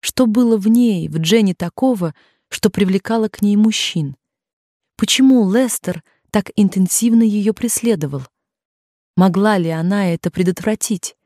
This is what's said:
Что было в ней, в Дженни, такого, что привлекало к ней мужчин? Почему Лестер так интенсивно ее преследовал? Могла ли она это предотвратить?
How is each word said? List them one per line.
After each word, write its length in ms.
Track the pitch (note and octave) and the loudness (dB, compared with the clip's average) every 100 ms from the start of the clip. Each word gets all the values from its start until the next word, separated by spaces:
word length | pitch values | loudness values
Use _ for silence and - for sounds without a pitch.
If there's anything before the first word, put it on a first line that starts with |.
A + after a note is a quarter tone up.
Что 260 | - - B3+ | -10 0 0
было 300 | G#3+ A#3+ A3 | 2 2 2
в 120 | G3 | 2
ней, 400 | A#3 A#3+ F#3+ D#3+ | 4 4 0 -4
в 100 | D#3 | -4
Дженни, 340 | D#3+ A3+ G3+ | 2 2 2
такого, 640 | F3+ F3 - C4 A#3 E3+ - _ _ _ | 0 -6 -2 -2 0 -4 -8 _ _ _
что 220 | - G#3+ | -4 -2
привлекало 580 | F#3+ F#3+ F#3+ - A3+ A3 | 0 0 0 -2 -2 -2
к 140 | - | -2
ней 140 | G#3 G3+ | 0 2
мужчин? 600 | A3 G#3+ - - C#3+ C3+ _ _ _ _ _ _ _ - | 2 0 -6 -6 -6 -10 _ _ _ _ _ _ _ -6
Почему 540 | - - C4 C4 G3 | -2 4 4 6 4
Лестер 520 | G#3+ C4 - - E3+ _ _ _ | 0 0 -4 -8 -10 _ _ _
так 200 | G#3+ F#3+ | -4 -4
интенсивно 680 | - G3 F#3+ F#3 - A#3 A3+ | 0 0 2 0 0 2 2
ее 320 | A3+ G#3 G3+ | 2 0 -2
преследовал? 680 | G#3+ A#3+ - A#3 G3+ D3 C#3 C3 _ _ _ _ _ _ _ _ - | -2 -4 -4 -2 -2 -2 -8 -12 _ _ _ _ _ _ _ _ 0
Могла 400 | F#3 F3+ G#3 G3+ | 2 2 0 0
ли 140 | E3 | -2
она 420 | D#3+ E3+ G3+ F#3+ | -2 -2 -2 -2
это 180 | E3+ F3 | -2 -6
предотвратить? 840 | - F3+ F3 G3 G#3+ - F#3+ - _ | -2 -2 -2 -4 -4 -4 -6 -8 _